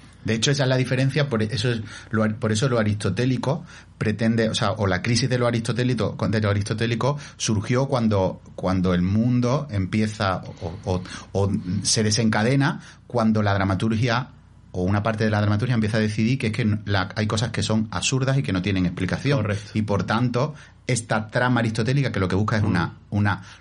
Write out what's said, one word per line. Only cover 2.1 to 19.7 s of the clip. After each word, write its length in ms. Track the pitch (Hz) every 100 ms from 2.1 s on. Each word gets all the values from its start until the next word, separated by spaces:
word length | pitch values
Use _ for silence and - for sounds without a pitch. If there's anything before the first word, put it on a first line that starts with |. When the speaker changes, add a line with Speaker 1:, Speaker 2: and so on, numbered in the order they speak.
Speaker 1:
lo 120 | 107
ar-, 120 | 107 107
por 160 | 110
eso 160 | 110 135
lo 80 | 120
aristotélico 840 | 107 107 101 90 127 123 123 170 - - - -
pretende, 520 | 110 107 113 110 110
o 60 | -
sea, 160 | 107
o 160 | 98 98
la 140 | 90
crisis 260 | 98 117 127
de 80 | 123
lo 60 | 120
aristotélico, 680 | 117 110 113 123 117 101 - 90
de 120 | 107
lo 80 | 107
aristotélico 680 | 101 101 104 117 117 127 147 - -
surgió 500 | - 107 - 123 139
cuando, 540 | 131 113 101 92 - - -
cuando 380 | 92 92 92 87
el 60 |
mundo 640 | 90 107 123 123 120 143 147
empieza 680 | 104 92 107 107 - 101 92 - -
o, 160 | 87 87 98
o, 180 | 90 - - -
o 180 | 95 98 101 90 98
se 180 | - -
desencadena 800 | 107 110 113 107 110 139 143 214 - - -
cuando 340 | 120 110 110
la 100 | 104
dramaturgia 760 | 98 98 95 113 107 123 117 135 - - - -
o 100 | 92
una 200 | 92 101
parte 220 | 110 107 110
de 40 |
la 100 | 104
dramaturgia 320 | 104 104 123
empieza 240 | 120 107 110
a 20 |
decidir 380 | 107 110 113 131
que 80 | 110
es 60 |
que 240 | 107 110 107 -
la, 240 | 101 92 -
hay 120 | 104
cosas 220 | 110 113
que 100 | -
son 260 | 113 110 110
absurdas 460 | - - 135 131 135
y 60 |
que 100 | 110
no 80 | 95
tienen 240 | 95 95 90
explicación. 560 | - 92 98 139 110
Speaker 2:
Correcto. 300 | 107 101 -